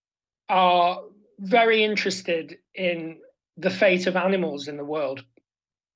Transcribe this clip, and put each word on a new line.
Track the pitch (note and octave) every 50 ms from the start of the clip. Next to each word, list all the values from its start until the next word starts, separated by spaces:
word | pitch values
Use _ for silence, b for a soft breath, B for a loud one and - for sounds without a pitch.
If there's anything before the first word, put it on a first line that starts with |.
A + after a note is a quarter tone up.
| _ _ _ _ _ _ _ _ _
are | - G3 F#3 F#3 F3+ F3+ F3 F3 F3 F#3 G3 - - - _ _ _ _ -
very | G3 F#3 A#3+ A#3 A3+ A3+ A3 A3 G#3+
interested | G#3+ G#3 G3+ - G3 F#3 - - F3+ E3+ D#3+ D#3 D3 F3 - _ _ -
in | F#3+ F#3 E3+ E3+ E3 D#3+ E3 D#3+ - - - _ _ _ _ -
the | - D#3+ F#3
fate | - - G#3+ F#3+ F3+ F#3 -
of | F3+ F#3
animals | F3+ F3 F#3+ G3 F#3 E3+ D3+ C#3 C#3+ -
in | D3+ D3
the | D3 C#3+
world | C#3+ D#3 D#3 C#3+ C3 C3+ B2+ A#2+ _ _ _ _ _ _ _ _ _ _ _ _ _ _